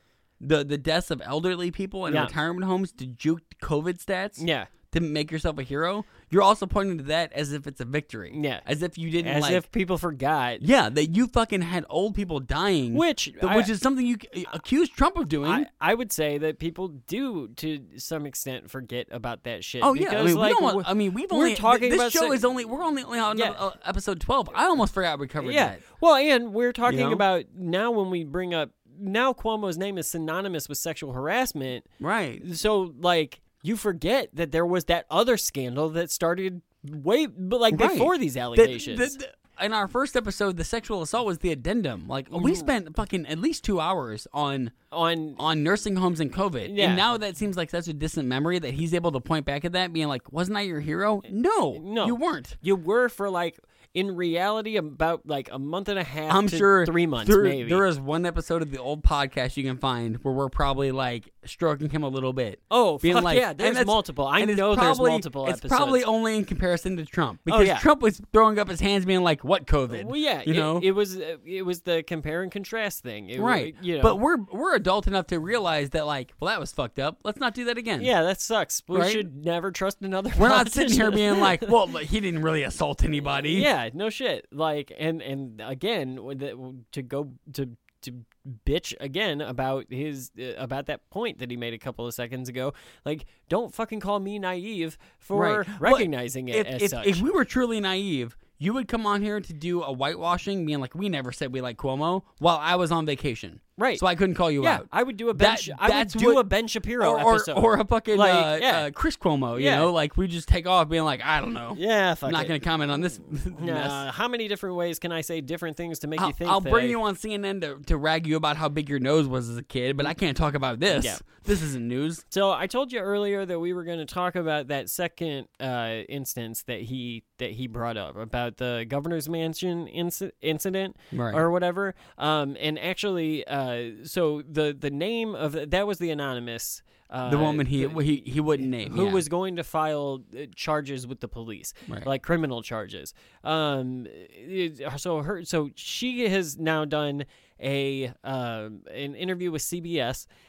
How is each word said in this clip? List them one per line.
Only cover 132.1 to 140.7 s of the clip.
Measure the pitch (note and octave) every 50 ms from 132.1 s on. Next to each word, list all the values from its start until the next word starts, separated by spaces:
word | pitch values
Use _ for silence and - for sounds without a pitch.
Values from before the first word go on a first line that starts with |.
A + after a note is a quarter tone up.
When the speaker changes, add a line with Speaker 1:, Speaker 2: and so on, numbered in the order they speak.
| _ -
Speaker 2:
Um, | - D3+ D#3 D3+ C#3+ C#3 C#3 -
and | - D3+ D#3 D3+
actually, | - F3 F#3 - - G#3 F#3+ F3 E3 D#3 D#3 D3 -
uh, | - C#3+ C#3 C3+ B2+ B2 A#2+ A#2+ A#2 A2+ G#2+ B2
so | D#3 - F#3 F3 D#3 D3+ D3 D3+
the, | - D3+ D3+ D3+ D3 D3 C#3
the | C#3+ C#3+
name | C#3+ C#3+ E3 G#3 A#3 A#3 A3+ A3 G3+
of | A#2+ D#3 D3+ C#3+
the, | D#3+ C#3+
that | D3 D3+ F#3 G3+
was | G#3 G3+ E3
the | F3 E3+
anonymous, | D#3 D3 C#3+ C#3 B2+ B2 A#2+ A#2+ A#2 A2+ - - - - - _ _ _ _ -
uh, | - B2+ B2+ B2+
Speaker 1:
The | D3 D3
woman | D#3 D3+ D3+ D3+ C#3+
he, | B2+ C#3 C#3 C3
Speaker 2:
the | C#3 D#3+ D#3+ C#3+
Speaker 1:
he, | D3+ D3+ C3+ -
he | - B2 D3+
wouldn't | D3+ D3+ D3+ C3+ C3 C3
name, | B2+ A#2 G#2 - -
Speaker 2:
who | E3+ F#3+
Speaker 1:
yeah. | G3+ F#3+
Speaker 2:
was | F#3+ E3 D3
going | E3 F3+ F#3+ F#3+ F3+
to | E3+ D#3+
file, | - - D#3+ D#3 D#3 D3+ D3 C#3+ C#3 C3+ C3+ - _ -
uh, | B2 D3 - F3
charges | - - -